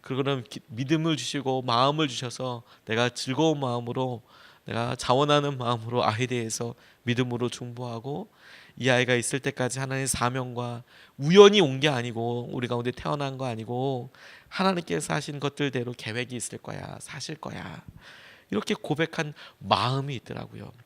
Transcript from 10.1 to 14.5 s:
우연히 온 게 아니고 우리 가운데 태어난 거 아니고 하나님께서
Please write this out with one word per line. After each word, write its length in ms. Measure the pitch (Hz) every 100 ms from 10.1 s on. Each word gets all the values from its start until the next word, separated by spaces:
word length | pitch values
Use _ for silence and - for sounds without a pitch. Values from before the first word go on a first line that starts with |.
| - 120 131 127 120 120 120 - - - -
우연히 440 | 139 185 202 208
온 200 | 160 131
게 80 | 151
아니고 600 | 131 120 113 117 120 120
우리 140 | 135 120
가운데 240 | 120 120
태어난 460 | 120 - 151 139 135
거 100 | 131
아니고 640 | 113 110 120 135 131 127 - - -
하나님께서 680 | _